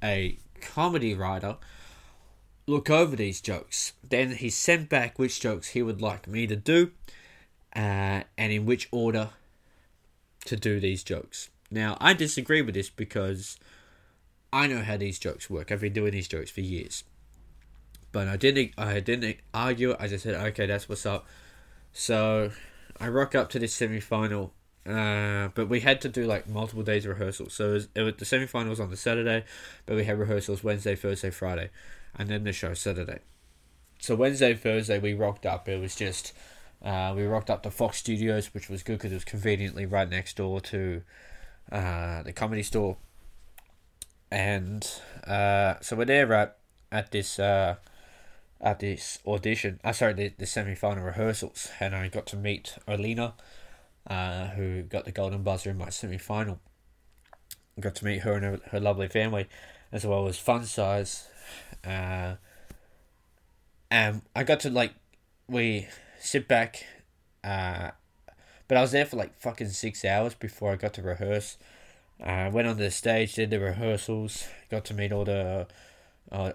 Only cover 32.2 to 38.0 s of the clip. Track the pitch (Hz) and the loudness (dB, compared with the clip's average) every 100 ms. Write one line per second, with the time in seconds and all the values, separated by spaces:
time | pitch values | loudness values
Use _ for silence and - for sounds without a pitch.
32.2 | 104 107 104 92 85 87 104 90 87 - | -4 -2 -2 -4 -4 -4 -4 -4 -4 -8
33.2 | - - - - _ - - - - 113 | -14 -20 -20 -20 _ -20 -20 -10 -2 4
34.2 | 131 139 127 113 113 110 110 101 104 104 | 4 6 6 6 2 2 2 2 2 2
35.2 | 104 104 98 92 - 95 95 - 98 90 | 0 0 -2 -2 -2 -4 -4 -4 -4 -4
36.2 | - - - - - - 101 95 95 98 | -8 -14 -20 -20 -20 -10 -4 -2 0 0
37.2 | 104 110 107 104 107 - 117 - | 0 0 0 -2 -2 0 0 0